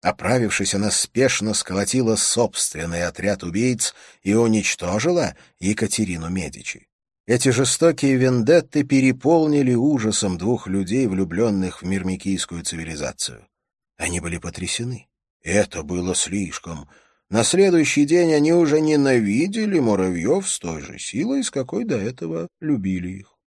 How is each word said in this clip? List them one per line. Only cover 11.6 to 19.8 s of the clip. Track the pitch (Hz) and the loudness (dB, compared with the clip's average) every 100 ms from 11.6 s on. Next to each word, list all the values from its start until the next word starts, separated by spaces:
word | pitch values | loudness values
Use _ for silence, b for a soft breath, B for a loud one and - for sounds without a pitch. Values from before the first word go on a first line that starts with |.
| 92 - | -2 -6
в | 90 | -4
мирмикийскую | 98 92 92 98 95 - 85 | -4 -2 -4 -4 -4 -4 -8
цивилизацию. | 80 85 80 78 71 - - 58 _ _ _ _ _ _ | -8 -8 -10 -8 -8 -8 -10 -10 _ _ _ _ _ _
Они | 98 87 | -6 -6
были | 82 85 | -6 -8
потрясены. | 87 - 92 - 117 123 _ _ _ _ | -10 -10 -8 -6 -6 -10 _ _ _ _
Это | 80 98 104 92 | -2 0 0 -4
было | 73 90 90 | -6 -4 -2
слишком. | 90 - 98 92 - - 80 71 b b b b | -2 -2 -4 -4 -8 -12 -14 -14 b b b b
На | 104 | 0
следующий | 113 175 196 170 147 - 143 | 2 4 4 4 4 2 4
день | 170 170 | 4 4
они | 156 147 | 4 4
уже | 170 165 156 | 4 4 4
ненавидели | 156 151 139 127 104 107 180 214 214 | 4 2 4 4 2 0 0 -2 0
муравьев | 185 | 2